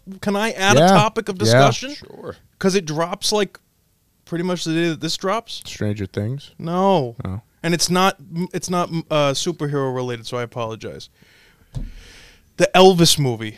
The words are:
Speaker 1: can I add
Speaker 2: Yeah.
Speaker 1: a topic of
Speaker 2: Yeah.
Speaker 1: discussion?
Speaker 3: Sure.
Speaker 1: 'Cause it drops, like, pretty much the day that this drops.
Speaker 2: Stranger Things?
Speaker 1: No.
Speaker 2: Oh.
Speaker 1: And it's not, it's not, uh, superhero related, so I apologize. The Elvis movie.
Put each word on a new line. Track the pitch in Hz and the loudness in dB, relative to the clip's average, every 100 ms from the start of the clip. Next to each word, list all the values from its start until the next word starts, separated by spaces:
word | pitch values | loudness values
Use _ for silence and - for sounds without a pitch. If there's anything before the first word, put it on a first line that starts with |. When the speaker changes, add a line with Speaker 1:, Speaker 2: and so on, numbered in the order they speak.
| - 190 | -18 -8
Speaker 1:
can | - 202 | -4 -2
I | 220 | -2
add | - 190 208 | 0 4 6
Speaker 2:
Yeah. | 175 | 8
Speaker 1:
a | |
topic | 202 214 226 208 | 6 4 0 -6
of | 185 | -2
Speaker 2:
Yeah. | 110 | 4
Speaker 1:
discussion? | 123 139 - 262 294 | 6 6 2 -8 -14
Speaker 3:
Sure. | - - 151 - _ - | -18 -18 -16 -16 _ -4
Speaker 1:
'Cause | 190 190 | 0 0
it | 156 | -2
drops, | 156 170 208 - | -4 -4 -4 -2
like, | 214 196 - _ _ _ _ _ _ - | 0 -2 -6 _ _ _ _ _ _ -10
pretty | 170 | -6
much | 175 180 | -4 -4
the | 165 | -2
day | 160 170 | -2 -2
that | 151 | -2
this | 160 - | -6 -6
drops. | 190 214 - - - | -4 -4 -6 -14 -12
Speaker 2:
Stranger | - 104 104 95 | -6 -6 -4 -6
Things? | - 104 139 - - | -6 -6 -8 -12 -12
Speaker 1:
No. | 165 180 190 185 123 117 - | -6 0 2 2 0 -8 -8
Speaker 2:
Oh. | 98 - _ | -10 -12 _
Speaker 1:
And | 165 | -4
it's | 170 - | -2 0
not, | 180 190 - 139 165 180 | 2 2 0 -10 -8 -6
it's | 190 - | -6 -4
not, | 180 170 165 - | -4 -2 -6 -2
uh, | 156 143 | 0 0
superhero | 135 180 160 147 143 135 | 0 -4 -4 -4 -4 -4
related, | 127 127 120 113 | -4 -6 -8 -8
so | 123 | -8
I | |
apologize. | 120 127 113 113 107 69 - _ _ _ _ _ _ - - - - - - _ _ - | -8 -8 -8 -8 -12 -14 -18 _ _ _ _ _ _ -12 -10 -14 -20 -20 -20 _ _ -2
The | 175 180 | 2 8
Elvis | 190 180 165 - | 8 8 4 2
movie. | 139 113 110 | 0 -2 -8